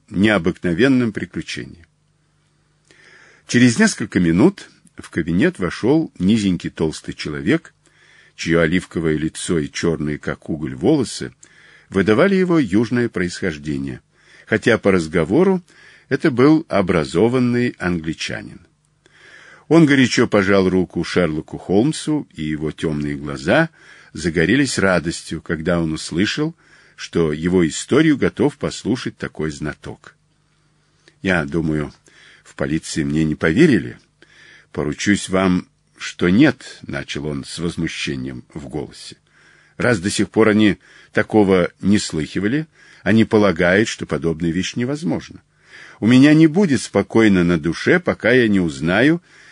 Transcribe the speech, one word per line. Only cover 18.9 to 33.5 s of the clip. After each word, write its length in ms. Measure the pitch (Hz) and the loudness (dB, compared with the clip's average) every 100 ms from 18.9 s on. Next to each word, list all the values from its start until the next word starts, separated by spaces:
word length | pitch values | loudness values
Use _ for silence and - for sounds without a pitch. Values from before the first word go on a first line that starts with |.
| _ _ _ - - - - - | _ _ _ -20 -20 -20 -12 2
Он 180 | 160 151 | 6 6
горячо 420 | 143 123 - 117 | 6 4 2 2
пожал 420 | 104 95 98 92 | 2 4 4 4
руку 340 | 92 85 85 | 2 -2 -4
Шерлоку 540 | 85 90 85 78 - 73 | -2 0 0 -2 -8 -12
Холмсу, 680 | - 95 135 156 - 151 - | 0 0 2 -2 -4 -4 -6
и 100 | - | -10
его 280 | 76 76 76 | -6 -6 -6
тёмные 440 | - 82 73 73 71 | -6 -6 -4 -6 -8
глаза 540 | 73 69 71 139 165 _ - - - | -10 -6 0 2 0 _ -20 -20 -18
загорелись 680 | - 85 82 82 131 131 - | -6 -4 0 2 2 0 0
радостью, 640 | 95 87 80 - - 82 | 2 2 -2 -8 -10 -12
когда 380 | - 80 78 85 | -8 -6 -2 -2
он 140 | 82 | -2
услышал, 640 | 78 - 80 101 - 156 - _ _ _ - | -6 -6 -4 -2 -2 -6 -8 _ _ _ -20
что 380 | - 90 80 | -6 -2 -2
его 340 | 76 87 92 82 | -2 0 2 0
историю 500 | - - 127 160 139 | -2 0 2 2 2
готов 400 | 92 - 131 - | -2 0 -2 -2
послушать 600 | 80 - 90 123 - - | -8 -6 -6 -6 -8 -10
такой 320 | - - 78 | -12 -8 -8
знаток. 680 | 71 76 71 69 58 - _ _ _ _ _ _ _ _ _ _ _ | -8 -10 -10 -16 -18 -20 _ _ _ _ _ _ _ _ _ _ _
«Я 240 | 98 87 71 | -2 -2 -2
думаю, 480 | 82 78 78 69 - _ _ - _ | -4 -2 -4 -6 -12 _ _ -20 _
в 120 | _ - | _ -8
полиции 480 | 69 - - - | -4 -4 -6 -6
мне 200 | 71 76 | -2 -2
не 120 | 80 - | -2 -2
поверили. 640 | 85 | 0